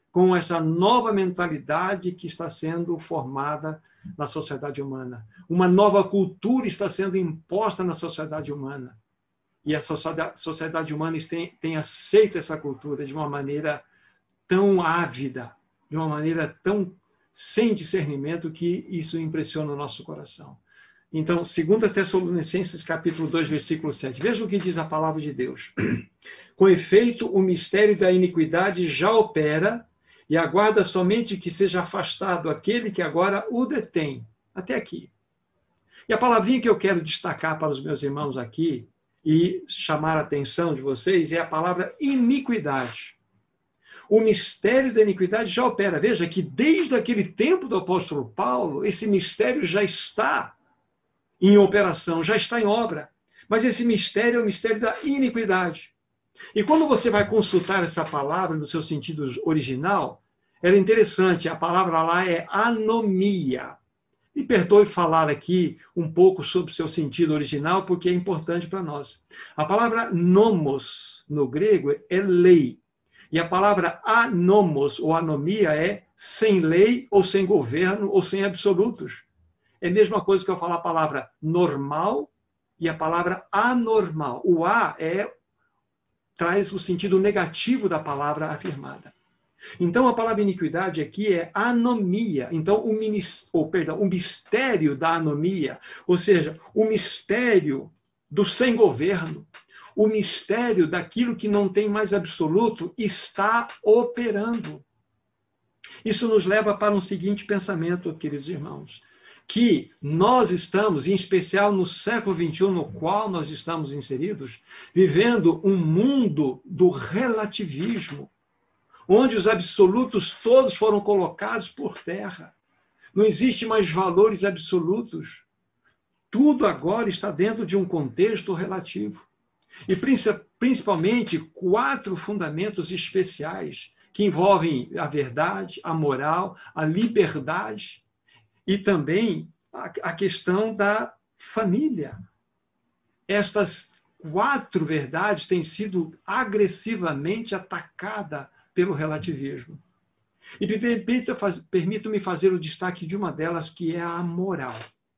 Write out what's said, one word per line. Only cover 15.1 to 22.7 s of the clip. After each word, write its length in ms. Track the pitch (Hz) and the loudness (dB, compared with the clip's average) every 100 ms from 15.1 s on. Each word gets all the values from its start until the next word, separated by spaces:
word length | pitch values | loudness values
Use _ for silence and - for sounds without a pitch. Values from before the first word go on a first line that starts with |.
| 123 139 127 117 _ _ _ - | -6 -10 -10 -14 _ _ _ -10
de 80 | 156 | -6
uma 100 | 160 | -4
maneira 480 | 151 160 165 156 - | -4 -2 -2 -4 -4
tão 300 | 185 208 185 - _ _ _ | -2 -2 -2 -8 _ _ _
sem 420 | - - 214 233 196 | -12 -4 2 2 2
discernimento, 720 | 160 190 147 139 143 170 165 | -2 -2 -2 -4 -6 -6 -8
que 360 | 156 170 180 - | -4 -4 -4 -6
isso 300 | 170 160 165 | -8 -6 -6
impressiona 520 | 160 160 143 156 151 | -6 -6 -6 -6 -6
o 40 | 143 | -6
nosso 280 | 135 - | -10 -12
coração. 540 | - - - - 71 - _ _ _ _ _ | -16 -16 -16 -18 -20 -20 _ _ _ _ _
Então, 340 | 160 160 175 175 | -6 -2 -2 -2
segunda 440 | - 160 220 202 | -2 2 4 2
Tessalonicenses, 920 | 202 185 190 175 175 156 180 180 | 0 0 0 0 -2 -2 -4 -4